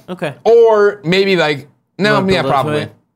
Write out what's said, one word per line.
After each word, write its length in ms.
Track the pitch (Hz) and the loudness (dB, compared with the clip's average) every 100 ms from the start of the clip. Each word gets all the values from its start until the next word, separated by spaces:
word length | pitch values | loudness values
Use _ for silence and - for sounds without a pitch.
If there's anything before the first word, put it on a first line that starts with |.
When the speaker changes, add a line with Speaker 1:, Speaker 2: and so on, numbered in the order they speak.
| - | -16
Speaker 1:
Okay. 240 | 180 156 139 208 | -10 -10 -6 2
Speaker 2:
Or 560 | 233 226 214 202 202 | 4 4 4 2 -2
maybe, 320 | 151 190 196 185 | -2 0 0 0
like, 320 | 156 143 - _ _ - | 0 -4 -8 _ _ -6
no, 120 | 202 | -2
Speaker 1:
You 100 | 214 | 0
wanna 120 | 190 | 0
Speaker 2:
yeah, 80 | 185 | -2
Speaker 1:
build 120 | 135 | -2
up 60 | 139 | -2
to 40 | |
Speaker 2:
probably. 180 | 143 151 | -2 -4
Speaker 1:
it? 120 | 151 - _ | -8 -14 _